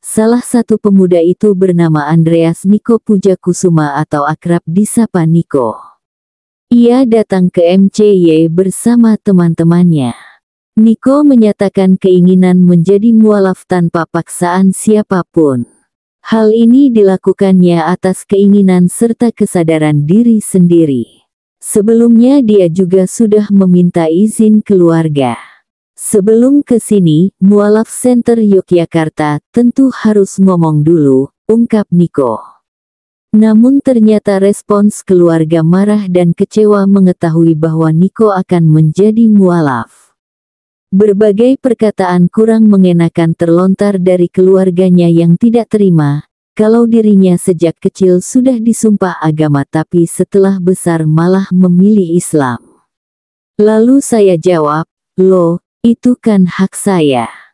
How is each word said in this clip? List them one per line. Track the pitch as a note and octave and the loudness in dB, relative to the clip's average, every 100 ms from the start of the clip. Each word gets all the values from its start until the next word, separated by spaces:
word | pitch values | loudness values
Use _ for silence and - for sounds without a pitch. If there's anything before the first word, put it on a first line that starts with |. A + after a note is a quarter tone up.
| - | -6
salah | - A3 A#3+ | -2 0 -2
satu | - A#3+ - G#3+ | -2 -4 -2 -2
pemuda | G#3 G3 F3+ F3 | 0 0 2 2
itu | E3 F3+ G#3 | 0 0 -2
bernama | F#3+ F#3+ F3 E3+ D3+ D3 | 0 0 0 0 -2 -2
Andreas | E3 D#3+ E3 E3 E3+ | 0 0 0 -2 -4
Niko | F#3+ G#3 - A3+ | -2 -2 0 -4
Pujakusuma | - G3+ G3 F#3 - F3 F#3 D#3+ D3+ C#3+ | 0 -2 0 -2 -4 -2 0 0 -2 -4
atau | D3+ D3+ | -6 -4
akrab | C#3+ D#3 F3 E3+ | -4 -6 -4 -4
disapa | - E3+ G#3 - A3 F#3 E3 | -2 -4 -2 -2 -2 -2 0
Niko. | E3+ - C#3+ A#2 - - _ _ _ _ _ _ _ _ | -2 -2 -4 -4 -6 -18 _ _ _ _ _ _ _ _
Ia | A#3+ A#3 B3 | 2 2 2
datang | C4 A3+ G#3 F#3+ F3+ | 0 0 -2 -2 -2
ke | - | 0
M | E3+ F#3+ G3 | 0 2 0
C | - G#3+ F#3+ | 0 2 2
Y | E3+ D#3+ E3 | 2 2 0
bersama | E3 F#3+ - A#3 A#3+ A3+ G#3+ | -2 -4 -4 -2 2 0 0
teman-temannya. | - F#3 E3+ E3 E3 F3 F3+ D#3 B2 - - _ _ _ _ - | 0 0 0 0 0 2 2 0 -4 -8 -20 _ _ _ _ 0
Niko | A3 A3 C4 C#4+ D4 | 0 0 0 0 2
menyatakan | B3+ G#3+ - G3 - F#3+ F#3+ | 2 2 0 -4 0 0 0
keinginan | F#3 F3+ F3+ F#3 F#3 F3+ | 0 2 2 2 2 2
menjadi | F3+ F3 E3+ G3+ A3+ | 2 2 0 0 2
mualaf | A3 G#3+ G#3 F#3+ F#3 - | 2 2 2 -2 -4 -6
tanpa | F3+ E3+ E3+ E3 | -4 -2 -4 -6
paksaan | E3+ - - F3 F3+ G3 | -6 -8 -6 -4 0 -2
siapapun. | F#3 - G#3+ G#3+ F#3+ - - D3+ B2+ A#2 _ _ _ _ _ | -2 0 0 0 -6 -4 -2 -2 -2 -8 _ _ _ _ _
Hal | - A3+ G#3+ A3+ | -4 0 0 2
ini | A#3 B3+ C#4+ | 2 4 2
dilakukannya | A3+ G3 F#3+ - F#3+ G3 F#3+ F3+ E3+ | 2 2 0 -2 -2 0 2 2 0
atas | D#3+ F#3 F#3 F#3 | -2 -4 -4 -6
keinginan | - G3 G3+ G3+ F#3+ F3+ F3+ | -4 0 2 2 2 2 0
serta | - A#3 A3+ A#3+ - | 0 -4 0 -4 -2
kesadaran | G3+ F#3 D#3+ D#3+ D3+ D3 D3 | -4 -2 -2 -2 0 -2 0
diri | G3+ A#3 A3 | 0 2 0
sendiri. | - F#3+ F3 E3+ D#3+ C3 A2+ _ _ _ _ _ | -2 0 2 2 0 -2 -8 _ _ _ _ _
Sebelumnya | - A3 G3+ A3+ A#3 A#3 A#3+ C#4+ | -4 -2 0 2 2 4 4 2
dia | A3+ G#3 F3+ | 2 2 0
juga | E3 F#3 F#3 F#3 | 0 0 0 -2
sudah | - A3+ G#3+ G#3 | -2 0 0 0
meminta | G3 F#3+ F3+ F3 F3 D#3+ | 0 2 2 2 0 -2
izin | E3 G#3+ - A3 G#3+ | 0 -2 0 2 2
keluarga. | - G3 E3+ E3 D#3+ C#3+ B2+ A#2 - _ _ _ _ - | 2 2 2 0 -2 -2 -4 -6 -14 _ _ _ _ -14
"Sebelum | - A3 F#3+ A3+ B3 C#4+ | -4 -2 2 2 2 0
ke | - A#3 | 0 -4
sini, | - G#3 F3 D3+ F#3+ _ | 0 0 2 0 -2 _
Mualaf | F#3+ G3+ G#3 G#3+ A3+ | 0 2 2 0 -2
Center | - B3+ B3 A#3 A#3 | -4 -2 0 0 0
Yogyakarta, | G#3+ F#3+ - F3 E3 E3 D#3+ - D3+ D3 _ | 2 0 0 -2 -2 -4 -6 -4 -4 -4 _
tentu | - A#3+ - C4+ | -2 -2 0 -2
harus | - A3 G#3 F#3+ - | 0 -2 0 -2 0
ngomong | F#3+ F3+ D#3+ D3+ D3+ | 0 2 0 0 0
dulu," | E3+ C#3+ C3 C#3 _ - | 0 2 0 -2 _ -4
ungkap | A3+ A#3 G#3+ G3+ | -2 0 -2 -2
Niko. | F3 E3 - B2+ A2 - _ _ _ _ _ _ _ _ | -2 -2 -2 -4 -4 -12 _ _ _ _ _ _ _ _
Namun | G#3+ A3 G#3+ B3 C#4 | 0 2 2 2 0
ternyata | C4+ B3 G#3+ G#3+ - G3 | 0 0 2 0 -2 0
respons | G3 G#3 - G#3 G#3 - | 0 -2 -2 0 0 -4
keluarga | - F#3 F3 E3 D#3+ E3 D#3+ | -2 0 2 0 -2 -2 0
marah | F3+ G3+ G#3 G3 | 0 0 -2 -2
dan | F3 F3 E3+ | -2 -2 -2
kecewa | G3+ - G#3+ G#3 G3 | -4 0 0 2 2
mengetahui | G3 F#3 F3+ E3+ D#3+ E3 D#3 | 2 0 0 -2 0 0 0
bahwa | D#3+ D#3+ D#3+ | -2 -2 0
Niko | D#3+ F#3+ - G#3+ | 0 -2 0 -2
akan | F#3+ F#3+ F3 D#3+ | -2 -2 0 2
menjadi | D#3 D#3 D#3 G#3 A3 A3+ | 2 0 0 -2 0 2
mualaf. | G#3 F#3 F3 D3 B2 A2+ _ _ _ _ _ _ _ _ _ _ | 2 2 0 -2 -4 -8 _ _ _ _ _ _ _ _ _ _
Berbagai | F#3+ G#3 G3 G#3+ G3+ B3 C4+ | 0 0 2 0 0 0 0
perkataan | C4 A3+ G#3+ - F#3+ F3+ F3 | -4 -2 -4 -2 -4 0 0
kurang | - A3 A3 G#3+ | 0 0 2 2
mengenakan | G3 F#3 E3+ E3 - E3 | 2 2 2 -2 -2 -4
terlontar | E3 E3+ E3+ F#3 F#3+ G3+ G3 | -2 -2 0 0 0 -2 -2
dari | F3+ F3+ F3 | 0 0 -2
keluarganya | - F#3 F#3+ F#3+ F3 F#3 F3+ E3+ | 0 2 2 0 0 0 2 2
yang | E3 E3+ | 2 2
tidak | E3+ A#3 A#3 A3 | 0 0 -2 -2
terima, | A3 G3 E3 C#3+ D3 - _ _ | -2 0 0 0 -4 -10 _ _
kalau | - G#3+ A#3 A#3 | -2 0 2 2
dirinya | A3+ G#3+ G3 F#3 F3 | 0 2 2 2 0
sejak | - E3+ E3+ - | -2 -2 -2 -4
kecil | F#3+ - F#3 F3+ | -8 -2 0 0
sudah | - B3+ B3 B3 | -2 -2 -2 -2
disumpah | A3+ A3 A3 G3+ F#3 E3+ | -2 -2 -2 -2 -4 -4
agama | D#3+ D#3 D#3 C#3+ C#3 | -6 -2 -2 -2 -4
tapi | D#3+ D#3 F3 E3+ | -6 -4 -2 -2
setelah | - F#3 G3+ G3 G3 | -4 -2 0 0 0
besar | F3 F#3 - E3 D#3 | -2 -2 -2 -2 -2
malah | D#3 E3+ F#3+ G3 | 0 0 -2 -2
memilih | F#3 F#3 F3 G3+ G#3+ F3 | 0 2 2 2 2 0
Islam. | F3 - D#3 C3 A#2 _ _ _ _ _ _ _ _ _ - | -2 -2 -4 -2 -6 _ _ _ _ _ _ _ _ _ -2
Lalu | G#3 G#3+ A#3 C4+ - | 0 2 2 0 0
saya | A3+ G3 E3+ | 0 0 0
jawab, | F3+ F3 D3 D3+ E3 _ _ - | -2 -2 -2 -4 -6 _ _ -2
"Loh, | F#3 F#3 E3+ F3 _ _ A#3 | 0 2 0 -4 _ _ -2
itu | A#3 B3 B3 | 0 -2 -2
kan | A3+ G3+ F3+ | 0 0 0
hak | - F#3+ - | -2 -6 -4
saya. | G3+ F#3 D3+ B2+ A2+ - - | -4 0 0 -2 -6 -12 -20